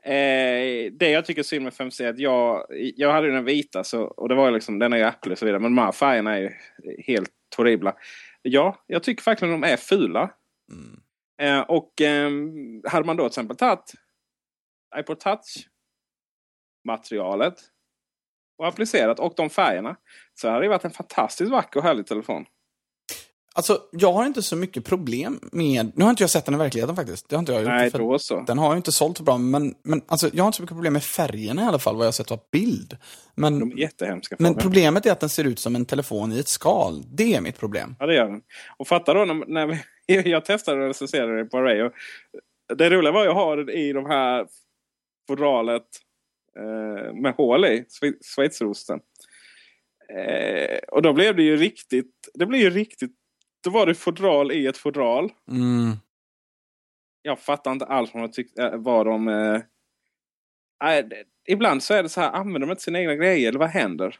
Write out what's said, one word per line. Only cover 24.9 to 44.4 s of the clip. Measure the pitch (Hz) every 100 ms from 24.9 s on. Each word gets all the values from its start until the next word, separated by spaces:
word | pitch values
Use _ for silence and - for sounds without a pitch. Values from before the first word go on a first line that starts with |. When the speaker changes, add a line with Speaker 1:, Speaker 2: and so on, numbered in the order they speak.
| 185 147 120 175 - -
Speaker 2:
med... | 170 160 131 110 -
Nu |
har | 196
inte | 240
jag | 180
sett | 165 147
den | 143
i |
verkligheten | 151 120 120 175
faktiskt. | 135 - -
Det | 147
har |
inte | 151
jag | 120
gjort | 113
Speaker 1:
Nej, | 123 123
Speaker 2:
för | 120
Speaker 1:
då | 113 139
så. | - 95 -
Speaker 2:
den | 123
har | 156
ju | 165
inte | 175
sålt | - 156 175
bra, | - 123
men, | 123 139 143 -
men | - 165 -
alltså, | 160 165
jag | 160
har | 196
inte | 214
så |
mycket | 175 165
problem | 170
med | 147
färgerna | - - 156 110 107 143
i | 233
alla | 156
fall, | - 110
vad |
jag | 113
har |
sett | 113 123
av | 117 _
bild. | 151 226 - - - - - _ -
Men, | 151 147
Speaker 1:
De | 117
är | 123
jättehemska | 151 _ 95 92 - -
Speaker 2:
men | 170
Speaker 1:
färger. | 170
Speaker 2:
problemet | 185 185 160 170 214
är |
att | 180
den | 156
ser | -
ut | 147 117
som | - 123
en | 123
telefon | 139 143 107 110
i | 113
ett | 147
skal. | - - 202 107 78 90
Det | 139 226 165
är |
mitt | 90 127
problem. | 110 101 - 127
Speaker 1:
Ja, | 143
det | 160
gör | 110
den. | 104 _ - - -
Och | 135
fatta | 175 170
då, | 175 202
när, | 156 -
när | 160 151
vi, | 156 135 _ -
<laughs> | 190 180
jag | 165 156
testade | 214 - 143
och | 135
recenserade | 135 139 151 117 113
det | 113
på | 127
Array, | 131 107
och | 120 - - - _ - _ _ _ 127
det | 165
roliga | 185 151
var | 180
att | 202
jag |
har | 175 175 147
den | 139
i | 156 147
de | 139 139
här | 147 131 127